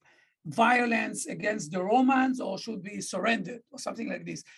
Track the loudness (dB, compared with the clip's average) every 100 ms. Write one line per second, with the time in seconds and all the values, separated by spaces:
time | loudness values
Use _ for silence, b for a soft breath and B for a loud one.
0 | b b b b -6 4 6 6 4 0
1 | -2 -6 -8 -4 -2 -2 -4 -4 2 4
2 | 6 6 4 0 -4 -6 -8 -10 -10 -10
3 | -6 -2 0 0 -2 -10 -14 -10 -8 -6
4 | -6 -6 -8 -10 b